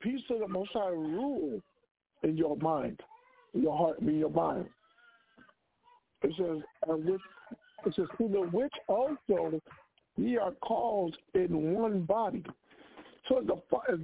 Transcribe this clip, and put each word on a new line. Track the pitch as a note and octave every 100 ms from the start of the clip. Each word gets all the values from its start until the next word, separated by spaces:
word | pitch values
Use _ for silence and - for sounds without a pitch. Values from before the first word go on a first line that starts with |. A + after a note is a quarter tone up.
peace | A3 C4 -
of | A#3
the | G#3
Most | F#3+ G3+
High | A3+ F#3+
rule | E3+ D#3 E3+ C#4 C4+ D4+ G#3+ - _ _ _ _ _
in | D#3 D#3+
your | D#3+ D3
mind, | D#3+ D#3 - - - - _ _ _
in | -
your | D#3 D3+
heart, | E3 -
in | D3+ D#3
your | D#3
mind. | D3+ D#3+ F3 F3+ - _ _ - _ _ _ - _ _ _ _ _ _ _
It | - E3
says, | F3 D#3 D3+ - D#3+
"And | D#3+
which," | E3 F#3+ - - - - _ -
it | G#3
says, | E3 F3 -
"To | A3+
the | G3 F3
which | F3+ C#4+ - -
also | G#3 C4+ D4 - F#3 E3 D#3 - - _ _ _ -
ye | A3 A#3+
are | G3
called | F3+ - A3 A#3 G#3 F3 - _
in | F#3+ F3+ E3 D#3
one | G3 A3+ G3+
body." | E3 G#3 G#3+ G3 D#3+ - _ - - - - - -
Toward | B3+ G#3+
the | F#3+ -
fa-, | - -
as | F3